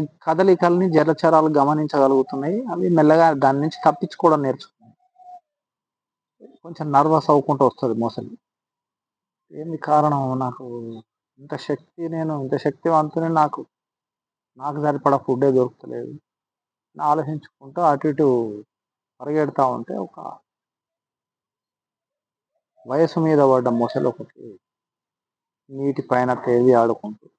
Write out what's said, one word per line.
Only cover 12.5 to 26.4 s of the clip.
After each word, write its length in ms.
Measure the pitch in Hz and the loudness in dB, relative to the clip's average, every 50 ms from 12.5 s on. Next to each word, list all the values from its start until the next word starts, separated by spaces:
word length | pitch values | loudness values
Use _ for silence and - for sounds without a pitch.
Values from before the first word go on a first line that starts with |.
| 147 | -6
శక్తివంతుని, 720 | 135 - - - - - 165 165 156 151 151 - 165 165 165 165 | -4 -2 -4 -4 -2 -2 0 2 2 0 0 -2 -2 -2 0 2
నాకు, 260 | 160 151 147 - - - - _ _ _ _ _ _ _ _ _ _ _ _ _ _ _ _ _ 127 | 2 2 0 -2 -6 -14 -16 _ _ _ _ _ _ _ _ _ _ _ _ _ _ _ _ _ -12
నాకు 200 | 131 147 143 147 | -10 -8 -6 -2
సరిపడా 360 | 147 151 143 143 - 143 139 135 | -2 -2 -2 0 2 2 2 2
ఫుడ్డే 320 | - - 131 123 139 139 | 0 -2 -2 0 2 2
దొరుకుతలేదు 600 | 131 127 123 123 - _ - 127 123 120 120 123 139 - _ _ _ _ _ _ _ _ _ _ _ _ _ _ _ | 2 2 0 0 -4 _ -16 -14 -12 -12 -12 -12 -16 -18 _ _ _ _ _ _ _ _ _ _ _ _ _ _ _
అని 60 | 151 | -6
ఆలోచించుకుంటూ 760 | 156 147 151 160 147 147 156 147 - _ _ _ 139 135 139 175 | -2 0 0 0 -2 -4 -8 -10 -12 _ _ _ -20 -12 -6 0
అటు 240 | 175 156 143 139 - 156 | 0 2 2 2 -2 -2
ఇటు 180 | 143 143 151 135 127 120 117 110 104 104 107 _ _ _ _ _ _ _ _ _ _ _ | 0 0 2 2 2 0 -2 -4 -8 -12 -16 _ _ _ _ _ _ _ _ _ _ _
పరిగెడతా 440 | 127 143 151 156 151 139 135 - 135 | -10 -4 -2 -2 -2 -2 0 0 0
ఉంటే 280 | 127 123 117 117 - 190 | 0 -2 -4 -8 -8 -8
ఒక 200 | 208 185 - _ - - - - - _ _ _ _ _ _ _ _ _ _ _ _ _ _ _ _ _ _ _ _ _ _ _ _ _ _ _ _ _ _ _ _ _ _ _ _ _ _ _ _ _ _ _ _ _ _ _ _ _ | -8 -10 -10 _ -16 -16 -16 -18 -18 _ _ _ _ _ _ _ _ _ _ _ _ _ _ _ _ _ _ _ _ _ _ _ _ _ _ _ _ _ _ _ _ _ _ _ _ _ _ _ _ _ _ _ _ _ _ _ _ _
వయసు 320 | 117 131 151 165 160 - 170 | -4 0 0 0 0 0 -2
మీద 200 | 160 160 156 147 139 | 0 2 4 4 4
పడ్డ 240 | 135 131 131 123 123 | 4 4 2 2 0
మొసలి 380 | 120 117 117 117 - 135 143 | -2 -2 -2 -2 -2 -4 -4
ఒకటి 380 | 127 - - 120 - _ - 127 117 98 - _ _ _ _ _ _ _ _ _ _ _ _ _ _ _ _ _ _ _ _ _ _ | -4 -4 -6 -12 -20 _ -20 -20 -20 -20 -20 _ _ _ _ _ _ _ _ _ _ _ _ _ _ _ _ _ _ _ _ _ _
నీటి 320 | 135 135 139 139 131 143 | -10 -6 -4 -4 -4 -4
పైన 280 | - - 127 123 127 127 123 | -4 -2 -2 0 0 0 -2
తేలి 380 | 117 | -2